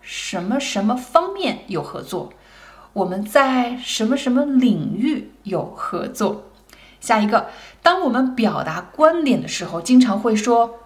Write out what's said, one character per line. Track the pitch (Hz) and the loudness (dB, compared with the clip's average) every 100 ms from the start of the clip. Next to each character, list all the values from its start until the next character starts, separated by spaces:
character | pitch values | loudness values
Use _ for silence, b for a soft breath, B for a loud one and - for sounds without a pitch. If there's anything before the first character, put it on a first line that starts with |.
什 | - - - 190 | -14 -12 -8 -6
么 | 175 262 | -2 -2
什 | 277 208 | -2 -2
么 | 208 254 | 0 -2
方 | - 330 370 | 2 2 2
面 | 392 320 - - | -4 -6 -6 -8
有 | 170 | -8
合 | - - | -6 -12
作， | - - 143 - B B B B B | -8 -8 -8 -18 B B B B B
我 | - | -4
们 | 180 190 | -2 -2
在 | 208 285 262 254 240 254 | 0 2 2 2 0 -4
什 | - - 220 | -8 -4 0
么 | 277 | 0
什 | 254 | 0
么 | 247 | 0
领 | 294 269 247 170 147 190 | 2 4 4 2 -2 -2
域 | 277 285 - _ | 0 -2 -6 _
有 | 196 175 | -6 -6
合 | - - - 175 - | -6 -10 -8 -6 -8
作。” | - 202 - - _ _ b b b | -2 -2 -2 -12 _ _ b b b
下 | - 220 | 0 2
一 | 208 | 4
个， | 208 - B B B | 2 0 B B B
当 | 349 370 | 2 2
我 | 330 | 0
们 | 226 262 | 0 0
表 | 254 214 151 | 0 0 0
达 | - 160 | -6 -8
观 | - - 311 339 | -10 4 4 4
点 | 294 214 | 0 0
的 | - | -2
时 | - | -8
候， | 175 170 | -6 -8
经 | 175 254 | 4 6
常 | 247 202 | 6 2
会 | 233 | 0
说 | 214 226 233 233 - | 0 2 2 2 -2